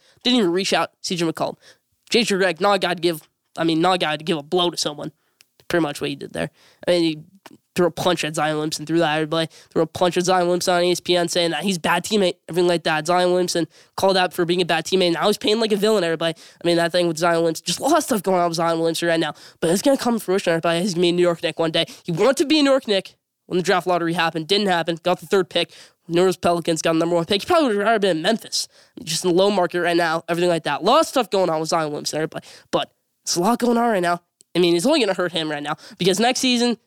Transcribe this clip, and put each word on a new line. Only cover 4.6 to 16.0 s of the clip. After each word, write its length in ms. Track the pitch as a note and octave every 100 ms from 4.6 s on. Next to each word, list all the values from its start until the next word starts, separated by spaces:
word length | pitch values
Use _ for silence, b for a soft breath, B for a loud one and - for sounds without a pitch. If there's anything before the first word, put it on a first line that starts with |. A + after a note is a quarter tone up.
| F3
to 80 | E3+
someone. 360 | D#3+ D3 D3+ - b b _ _ -
Pretty 140 | F3
much 200 | D3+ C#3+
what 80 | D3
he 60 | C#3
did 180 | -
there. 160 | - D3+ b b b -
I 40 |
mean, 120 | F3
he 160 | E3 D#3 D#3+ _ - - _
threw 120 | - F3
a 40 |
punch 320 | - F3+ F3
at 120 | D3+
Zion 220 | D#3+ D3+ D3+
Williamson, 280 | D#3 -
threw 140 | D3+ E3
that 140 | D#3+
at 20 |
everybody, 340 | D#3 D#3 E3 E3 B B
threw 100 | -
a 60 | E3
punch 320 | - F3+ F3+
at 60 |
Zion 220 | F3+ F#3 F3
Williamson 280 | F3+ F#3
on 100 | F3
E 80 | F3+
S 80 | E3+
P 160 | - F3
N 120 | E3+
saying 240 | F3+ E3+
that 100 | D3
he's 160 | F#3+ F3+
a 20 |
bad 240 | F3 F3
teammate, 300 | - A3 F3+ - -
everything 220 | E3+ F3
like 140 | E3+
that. 240 | E3+ D#3 D#3
Zion 240 | F3+ F3+
Williamson 360 | F3+ F3 F3 E3 b b -
called 220 | G3 F#3
out 160 | F3+
for 100 | -
being 160 | E3+ F3+
a 60 | E3+
bad 180 | E3
teammate. 300 | - F3 F3
Now 140 | E3 F#3+
he's 100 | G#3
paying 200 | - A3
like 140 | A3
a 40 | G3+
villain, 280 | G#3+ G#3+